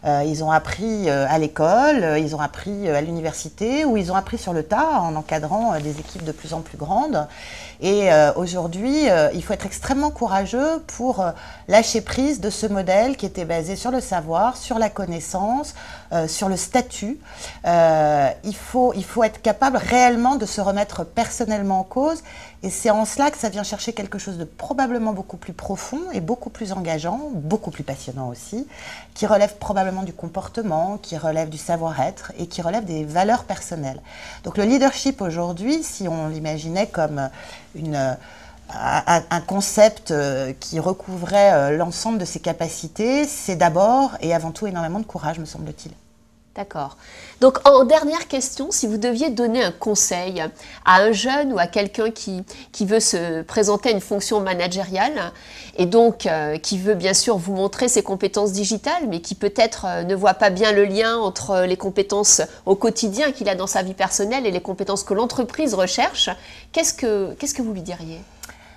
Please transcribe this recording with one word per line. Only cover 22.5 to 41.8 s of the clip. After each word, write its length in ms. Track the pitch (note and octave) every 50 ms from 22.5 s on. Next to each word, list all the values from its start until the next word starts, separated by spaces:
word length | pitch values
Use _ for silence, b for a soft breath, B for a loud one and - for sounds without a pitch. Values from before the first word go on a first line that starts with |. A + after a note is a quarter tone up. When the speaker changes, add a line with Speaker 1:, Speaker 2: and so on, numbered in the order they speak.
| B B B
Speaker 1:
Et 40 | F#3+
c'est 220 | - - - A#3
en 120 | G#3 G#3+ A3
cela 260 | G#3 - - C#4 D4+
que 80 | D4 -
ça 120 | - G#3+
vient 140 | F#3 G#3 G3+
chercher 280 | - G#3+ G3 - A#3
quelque 260 | A3 G#3+ G3 F#3+ - G3
chose 200 | - G3 F#3 E3+
de 80 | E3
probablement 680 | D#3 - - - - C#4 C4 C4+ A#3+ B3 A#3 A3 A3
beaucoup 240 | G#3 F#3+ F#3+ - -
plus 160 | F3 - -
profond 480 | F3 - - - F#3+ F3+ - - B3 D4 F4+ F#4 D#4
et 80 | F#3+
beaucoup 280 | E3 D#3+ A#3+ - - A#3
plus 220 | - - A3+ F#3
engageant, 480 | F#3+ F#3+ F3+ E3 D#3+ D#3 D3+ E3+ G3 C4+ D4+ D4+ B3+
beaucoup 380 | E3 C#3+ D#3 G#3 G#3+ - F3
plus 120 | - - C#3+
passionnant 460 | - C3+ - - - B2+ C3+ C3 B2
aussi, 360 | A#2+ - - - G3+ A#3 C#4+ - B B B B B B B B B
qui 120 | - G#3+
relève 300 | G3+ G#3+ G3 G#3 G#3 - -
probablement 460 | - - G3+ G3 F#3+ F#3+ F#3 F#3+ F#3+
du 100 | E3+ E3
comportement, 840 | - - E3 E3 G3 G3 - - A#3 A3+ G3+ D#3 D#3 E3+ F#3+ G3+ G#3
qui 200 | - - E3+ D3+
relève 320 | D#3+ D#3+ D#3 D#3+ D#3+ D#3+
du 80 | D#3 D3
savoir-être 720 | - - E3+ E3 E3 E3 D#3 C3+ C3 E3+ F#3+ - - - - -
et 80 | E3+ E3+
qui 140 | - -
relève 240 | E3+ E3+ F#3+ A#3+ A3
des 180 | E3+ E3 D#3 D#3
valeurs 400 | D3+ D3+ F3 G3 G#3 A#3 A#3+ -
personnelles. 560 | - F#3+ - - - F3 D#3+ C#3+ C3+ C3 - - B B B B B B B B
Donc 100 | E3+ -
le 80 | G3+ G3+
leadership 580 | A3 C4 C#4 C4+ C4+ C4+ - - C#4 C4+ -
aujourd'hui, 600 | G3+ F3 D#3+ E3+ F3 F3 F3 E3+ G3+ B3+ D#4 E4 D#4
si 240 | - - - G3 E3+
on 220 | E3 E3 D#3 D#3
l'imaginait 580 | D#3 D#3 D#3 D#3 D#3 D3+ D3+ E3 E3 F#3+ A3 -
comme 420 | - F3+ D#3 D3+ D3+ C#3+ C3+ C3 B B B B B B B B B
une, 420 | - D#3+ D#3 C#3 C#3 C3+ C3 B2+ - B B B B B B B B B - -
un, 500 | A2 A2+ B2+ - D3+ - - E3+ E3 E3 -
un 120 | F3 E3+
concept, 720 | - - F#3+ G3+ G3 - - G#3+ G#3 A3 G#3+ - - -
euh, 420 | E3 D3 C#3+ C#3 C3+ C3 C3+ C3 C3+ -
qui 220 | - - E3 D#3+
recouvrait, 720 | D3+ F#3 F#3+ F#3 - - F#3 F3 F3 E3+ F#3 G3+ G3+ G3+
euh, 260 | F3+ D3 C#3 C#3+ D3+
l'ensemble 400 | D#3